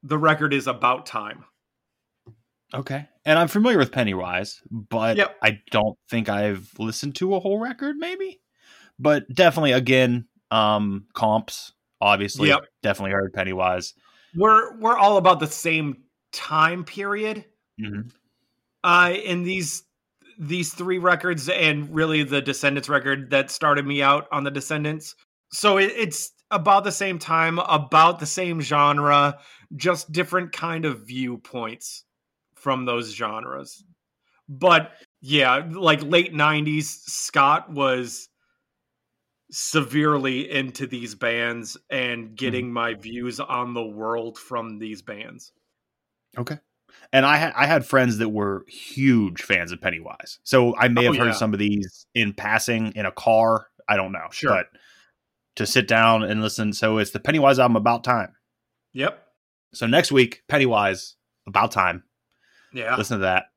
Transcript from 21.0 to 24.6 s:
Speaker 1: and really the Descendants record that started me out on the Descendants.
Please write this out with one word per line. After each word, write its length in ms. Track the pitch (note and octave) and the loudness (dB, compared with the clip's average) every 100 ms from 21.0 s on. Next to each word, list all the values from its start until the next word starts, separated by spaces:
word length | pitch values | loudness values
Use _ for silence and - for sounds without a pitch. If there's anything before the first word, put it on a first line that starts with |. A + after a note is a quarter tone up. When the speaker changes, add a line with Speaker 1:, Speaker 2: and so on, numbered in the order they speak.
| F3 F3 F3+ E3+ C3 | 2 2 0 -4 -2
Speaker 1:
and 460 | F3+ D#3+ D3 D3 D#3 | 0 2 0 -4 -2
really 280 | D#3+ D#3 | 0 2
the 180 | C#3+ C#3 | 0 -2
Descendants 480 | C3 C3+ C#3+ C#3+ C#3 | -2 -2 0 -2 -2
record 400 | C#3+ C3 C#3 B2+ | -2 0 -4 0
that 180 | C#3 C3+ | 0 0
started 360 | - D3+ C#3+ C#3 | -2 2 2 0
me 160 | C#3+ | 0
out 260 | C#3 D3 - | 2 2 0
on 120 | D3 | -6
the 80 | C#3 | -4
Descendants. 640 | C#3 | -8